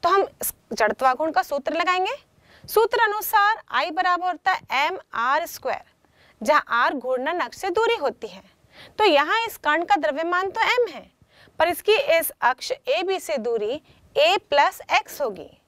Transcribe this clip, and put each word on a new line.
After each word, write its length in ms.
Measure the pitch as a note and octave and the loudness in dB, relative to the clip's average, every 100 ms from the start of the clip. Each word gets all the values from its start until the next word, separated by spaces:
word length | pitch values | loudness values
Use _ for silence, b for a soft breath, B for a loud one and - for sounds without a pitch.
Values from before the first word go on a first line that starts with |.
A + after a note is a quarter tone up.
तो 60 | F4 | 2
हम 140 | G4 | 2
इस 320 | F4+ _ - - _ | 0 _ -8 -8 _
जड़त्व 340 | A3+ G#3+ A3 C4 | 0 0 2 0
आघूर्ण 260 | B3+ D#4 | 2 0
का 100 | D#4 | 0
सूत्र 300 | F4+ C#4+ C#4 | -2 -4 -4
लगाएंगे। 420 | D4+ F4 F4+ F#4+ C5+ _ _ b b b | -2 0 0 0 -4 _ _ b b b
सूत्र 300 | - A4+ B4 | 2 2 2
अनुसार 640 | A#4 G#4 G4 G#4+ G4+ A4+ - | 0 0 0 2 2 0 -4
I 160 | A#3+ D#4 | -4 -4
बराबर 360 | E4 F4+ F4+ F4+ | -2 0 0 -2
होता 260 | E4 - | -4 -2
है 340 | F#4 - B3 D4+ | -2 -2 -2 0
एम 120 | F#4+ - | -2 -8
आर 320 | A3+ A#3 D4 E4+ | -4 0 0 -2
स्क्वायर। 500 | - C4 - - _ _ b b b | -8 -8 -8 -10 _ _ b b b
जहाँ 220 | A3 D4+ - | 0 2 2
आर 260 | A#3 C4+ | 0 0
घूर्णन 460 | D#4 B3+ B3+ C4 F4 | -2 -4 -4 -2 -4
अक्ष 180 | C#4 - | -4 -6
से 120 | F#4+ | -4
दूरी 260 | F#4 A4+ A#4 | 0 0 0
होती 300 | C#4+ - G#3+ | -2 -4 -14
है। 160 | F#3+ - _ _ B B - | -16 -20 _ _ B B 0
तो 60 | |
यहाँ 360 | G#4+ D4 D4+ G#4 A4+ | 4 4 2 0 -2
इस 100 | - | -6
कण 280 | D4+ D4+ | -2 -2
का 120 | E4+ G4+ | 2 0
द्रव्यमान 540 | D4+ C#4 E4 F4+ F#4+ | 0 -2 -2 -2 -4
तो 100 | F#4 | -2
एम 280 | - A#4+ A#4 | 0 0 0
है, 220 | - - _ _ b b _ | -4 -18 _ _ b b _
पर 100 | E4 | 0
इसकी 280 | F4 - G#4 | 0 2 2
इस 360 | - E4 D#4+ - | 4 2 0 -2
अक्ष 320 | A#3+ B3+ - - - | -2 0 -6 -8 -2
एबी 320 | D4 F#4 F#4+ | -2 0 -4
से 160 | - D4 | -2 -4
दूरी 460 | A3+ A#3 G#3+ C#4+ b b _ - | -2 -2 -2 -6 b b _ 2
ए 200 | D4+ F#4+ _ | 2 2 _
प्लस 300 | C#4+ D#4+ - - | 2 2 0 -2
एक्स 280 | F4+ - - | -2 -2 -6
होगी। 280 | C4+ F3+ - _ | -6 -6 -16 _